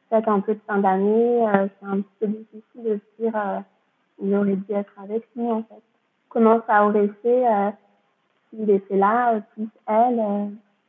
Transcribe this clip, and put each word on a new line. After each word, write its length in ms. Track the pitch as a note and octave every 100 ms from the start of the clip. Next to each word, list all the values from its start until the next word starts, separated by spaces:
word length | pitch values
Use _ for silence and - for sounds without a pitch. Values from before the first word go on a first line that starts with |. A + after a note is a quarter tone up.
| -
fête 180 | A3 A3
un 120 | G3+
peu 160 | G3+ G#3+
de 60 | -
fin 140 | G3+
d'année, 680 | G3 F#3+ G3+ A3 A#3+ A#3+ A3+
euh, 200 | G3 G3 _
c'est 60 | G3
un 100 | G3
petit 180 | G3 -
peu 60 | G#3+
difficile 560 | A3 A3 G#3+ _ B3
de 120 | A3+ G#3
se 260 | _ -
dire, 120 | A3+ A3
euh, 240 | G3+ F#3+ G3 _ _ _ _ -
il 100 | G3
aurait 220 | G3+ G3+ F#3+
dû 160 | G3
être 220 | G3+ G3+ -
avec 240 | G3 A3 - A#3+
nous, 160 | A#3
en 120 | A3
fait. 180 | A3 G#3+ _ _ _ _ _
Comment 320 | A#3+ A3 A3+ A3+
ça 200 | G#3 G#3
aurait 240 | G#3 G#3 -
fait, 240 | A#3 B3 B3
euh, 240 | G3+ G3+ G#3 _ _ _ _ _ _ _
s'il 200 | A3 G#3+
était 260 | G3 G3 G3
là, 380 | G3 A#3+ A#3+
euh, 60 | A3 G#3+
plus 140 | - A3 _ -
elle, 300 | G#3+ B3 A#3
euh, 280 | G#3 G3+ G3+ G#3 _ _